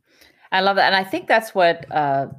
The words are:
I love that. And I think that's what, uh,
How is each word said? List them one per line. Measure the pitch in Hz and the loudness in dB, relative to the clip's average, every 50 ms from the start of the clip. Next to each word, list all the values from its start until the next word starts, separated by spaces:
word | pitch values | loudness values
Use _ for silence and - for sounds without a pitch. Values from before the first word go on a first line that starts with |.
| _ _ _ _ _ _ _ _ _ - | _ _ _ _ _ _ _ _ _ -4
I | - 190 | -2 0
love | 190 196 196 | 0 2 2
that. | 190 143 | 2 2
And | 160 190 | 2 2
I | 190 190 | 0 -2
think | 190 - 359 - - | -2 -6 -8 -2 0
that's | 247 220 226 - - | 0 0 0 -2 0
what, | 196 175 170 165 165 - - | 2 2 2 2 0 -6 -6
uh, | - 156 147 139 139 139 135 - - | -4 -2 -2 0 -2 -2 -4 -6 -10